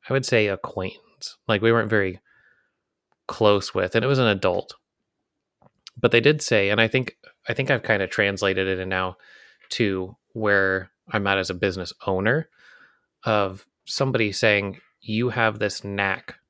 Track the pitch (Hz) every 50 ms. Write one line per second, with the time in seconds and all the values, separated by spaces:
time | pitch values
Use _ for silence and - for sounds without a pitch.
0 | _ - 135 135 131 - 127 113 107 101 98 92 - - - 101 92 92 - -
1 | _ _ _ _ - - - _ _ - 110 101 104 113 117 117 113 107 113 107
2 | 98 95 92 - _ _ _ _ _ _ _ _ _ _ _ _ _ _ _ _
3 | _ _ _ _ _ - - - 110 104 104 101 92 - - 101 95 90 - 113
4 | 117 131 139 131 127 110 101 95 - 92 90 92 - - - _ _ _ _ _
5 | _ _ _ _ _ _ _ _ _ _ _ _ _ - _ _ _ - _ -
6 | - 117 113 117 117 143 151 147 - - 123 107 98 98 104 107 113 110 - 131
7 | 127 - - _ _ - _ _ _ - 117 - 135 123 143 117 - - 110 98
8 | 98 92 - - 104 101 98 95 104 98 95 95 95 95 95 92 92 95 95 92
9 | 92 92 90 _ _ - - - - - _ _ - _ - - 120 101 98 92
10 | 92 92 110 _ _ _ _ 113 110 104 101 98 98 95 95 95 92 - _ _
11 | _ - - 107 98 101 98 98 92 - 92 87 107 98 87 95 90 - - _
12 | - - 95 92 98 110 127 156 160 _ _ _ _ - - - - _ _ _
13 | _ _ _ _ - 117 110 104 101 95 95 95 - _ _ _ _ - - -
14 | 139 135 127 120 113 104 95 - - 113 104 101 98 98 95 - _ _ _ _
15 | _ 110 107 110 120 123 110 123 117 110 107 110 107 104 - - - 101 101 98
16 | 101 98 95 - - - - _ _ _